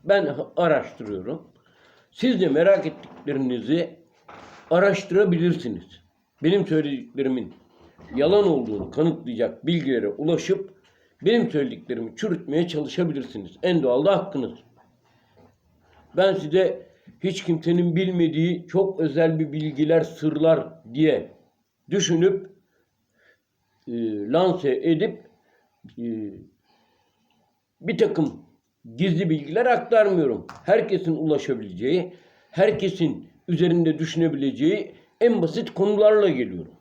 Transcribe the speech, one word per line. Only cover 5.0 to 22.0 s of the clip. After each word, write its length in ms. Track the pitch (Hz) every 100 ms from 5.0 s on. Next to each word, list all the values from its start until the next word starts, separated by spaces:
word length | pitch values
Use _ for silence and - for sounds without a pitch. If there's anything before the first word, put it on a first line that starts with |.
| - 180 208 170 175 156 123 92 - - _ _ _ _
Benim 240 | 151 196 175
söylediklerimin 880 | 156 147 135 117 131 131 127 95 - _ _ - _ - 120
yalan 320 | 147 208 196
olduğunu 420 | 143 110 104 95
kanıtlayacak 760 | 143 165 147 123 113 117 - 147
bilgilere 420 | 170 139 120 101
ulaşıp 720 | - 156 160 - 190 - _ _ _ _ _
benim 280 | 185 233 190
söylediklerimi 680 | 151 127 110 - 123 113 -
çürütmeye 520 | 214 165 - 147 175
çalışabilirsiniz. 880 | 156 135 - 175 139 123 107 90 -
En 200 | 175 175
doğal 220 | 135 123
da 120 | 196 185
hakkınız. 420 | - 139 117 - _ _ _ _ _ _ _ _ _ _ _ _ _ _ _ -
Ben 180 | 196
size 520 | 180 151 175 175 - - _ - _
hiç 240 | 180 180
kimsenin 520 | - 160 170 175 175 165
bilmediği 680 | 185 180 165 156 170 175 -
çok 340 | 185 196 190
özel 380 | 160 139 160 156
bir 140 | 156
bilgiler, 480 | 151 151 135 151 165
sırlar 680 | - - 156 151 160 156 - - 110
diye 480 | 123 156 117 - - _ _ _ _ -
düşünüp, 580 | 196